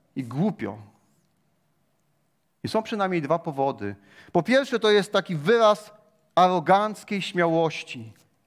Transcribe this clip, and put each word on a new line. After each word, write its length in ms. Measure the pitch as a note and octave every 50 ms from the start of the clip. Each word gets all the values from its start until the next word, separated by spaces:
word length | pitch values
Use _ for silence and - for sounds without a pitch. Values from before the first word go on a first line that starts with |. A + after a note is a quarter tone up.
| _ _ -
i 80 | C#3 C3+
głupio. 540 | A2+ A#2 C3+ F3+ G#3+ F3+ - A#2 G2+ G2+ A2 G#2+ G2+ _ _ _ _ _ _ _ _ _ _ _ _ _ _ _ _ _ _ _ _ _ _ _ _ _ _ _ _ _ _ _ _ _ _ -
I 40 | A#2
są 140 | - A3 A3
przynajmniej 400 | - A#3 G#3+ G3 F#3 F#3 E3+ D3+
dwa 160 | C#3 D#3+ E3+
powody. 580 | E3+ E3+ D3 C3+ C3+ C#3 C3 A2 G#2 G2+ G2+ - _ _ _ - - - -
Po 100 | F3 E3
pierwsze, 380 | - A#3+ C4+ C#4 - B3+ A3+
to 100 | G3+ G#3+
jest 220 | G#3 G#3 F#3 - -
taki 240 | G3+ F#3 - F#3
wyraz 540 | D3+ C#3+ E3+ A#3 A#3 A3+ G#3 G#3 G#3 - - - _ _ _ _ _ _ _ -
aroganckiej 880 | - F3+ F#3 F3+ F3+ D#3 F3 F#3 G3 G#3 G#3+ G#3 - - - G#3+ G3 F#3
śmiałości. 880 | - - F3 F3 E3+ E3 E3 E3 D#3+ D3+ - - - - B2+ A2+ A2 G#2 _ _ _ _ _ _